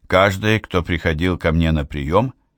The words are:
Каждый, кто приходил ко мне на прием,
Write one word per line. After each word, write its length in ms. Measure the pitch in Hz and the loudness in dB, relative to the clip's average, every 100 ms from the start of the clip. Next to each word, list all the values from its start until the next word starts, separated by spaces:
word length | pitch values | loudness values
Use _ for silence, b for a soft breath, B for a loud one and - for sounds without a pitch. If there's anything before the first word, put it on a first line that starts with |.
| - | 0
Каждый, 540 | 92 98 95 107 110 | 2 2 2 0 -2
кто 240 | - 92 | -2 -4
приходил 560 | 87 85 87 78 90 87 | -2 -2 -2 -2 -2 -2
ко 120 | 87 | 0
мне 200 | 80 82 | 2 2
на 140 | 78 71 | 0 -4
прием, 480 | 73 69 90 131 - _ | -6 -2 0 0 -6 _